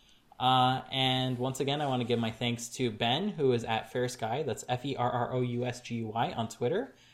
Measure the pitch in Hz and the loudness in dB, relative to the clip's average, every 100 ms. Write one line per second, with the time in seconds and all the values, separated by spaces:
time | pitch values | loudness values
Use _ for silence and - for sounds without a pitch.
0 | - - _ - 127 127 127 131 - 135 | -20 -20 _ -2 4 6 4 2 -2 0
1 | 131 131 131 123 127 127 139 143 147 127 | 2 2 0 0 -2 -2 -2 0 0 0
2 | 120 120 113 113 120 120 - - 123 104 | 2 2 0 0 -2 -2 -6 -2 -2 0
3 | 117 135 208 160 135 120 120 110 - 131 | 0 2 0 2 4 4 2 -2 -2 -2
4 | 123 - 113 127 147 107 - 123 143 127 | -2 -2 -2 -2 -2 -4 -2 -4 -2 0
5 | 123 123 120 127 123 120 123 117 - 120 | 0 0 0 0 0 0 -2 -4 -6 -6
6 | 110 110 147 151 110 - 123 180 269 - | -4 -2 -2 0 -4 -2 0 0 -2 -10
7 | - | -20